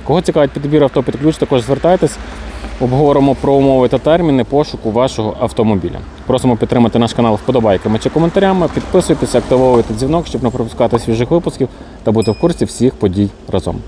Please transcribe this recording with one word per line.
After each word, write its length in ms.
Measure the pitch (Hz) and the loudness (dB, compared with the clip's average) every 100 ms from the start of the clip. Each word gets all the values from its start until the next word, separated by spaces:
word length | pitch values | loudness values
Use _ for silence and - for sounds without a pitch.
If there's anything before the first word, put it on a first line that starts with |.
Кого 180 | - 156 | 0 0
цікавить 300 | 170 156 143 | 2 2 0
підбір 320 | - 143 151 | 0 0 2
авто 200 | 139 - | 2 2
під 120 | 127 127 | -2 -2
ключ, 220 | 151 156 | -2 0
також 240 | 143 135 | 0 0
звертайтесь. 560 | 113 135 165 180 151 - - - - - - - | 0 0 2 2 0 -4 -12 -12 -14 -12 -12 -4
Обговоримо 540 | 123 127 147 143 139 127 | -2 2 4 4 2 2
про 180 | 147 | 2
умови 340 | 139 135 131 127 | 2 4 4 2
та 100 | 127 | 2
терміни 460 | 151 165 170 135 | 2 2 2 0
пошуку 480 | 113 139 151 - 113 | 2 0 -2 -4 -2
вашого 460 | 107 131 131 107 - | 0 0 0 -4 -2
автомобіля. 580 | 110 - 110 101 85 - - - - | -4 0 2 2 -2 -8 -12 -16 -2
Просимо 300 | 127 131 117 | 0 2 0
підтримати 420 | 120 123 117 113 | 0 2 2 2
наш 140 | 117 | 0
канал 220 | - 117 104 | 0 0 0
вподобайками 640 | - 127 110 92 110 110 | 0 0 2 2 0 -2
чи 100 | - | 0
коментарями, 580 | 156 165 190 190 190 160 | 0 0 2 2 0 0
підписуйтесь, 640 | - - 185 - 143 117 123 | -4 0 0 2 -2 0 -2
активовуйте 580 | - 127 131 123 110 | 0 2 4 4 2
дзвінок, 340 | 110 135 165 160 | -2 -2 -2 -2
щоб 160 | 131 | -2
не 60 | 120 | -2
пропускати 500 | 123 113 - 117 117 | -2 -6 0 0 0
свіжих 320 | - 113 120 | -2 -2 0
випусків 380 | 170 170 - 131 - - - | 0 -2 -4 -6 -6 -20 -6
та 80 | - | -2
бути 200 | 107 110 | 0 0
в 80 | 104 | 0
курсі 260 | 131 - 101 | 0 0 -4
всіх 300 | - 123 - | 0 0 2
подій 340 | - 92 101 - - | -2 0 -2 -4 -6
разом. 280 | 95 87 80 | -4 -4 -8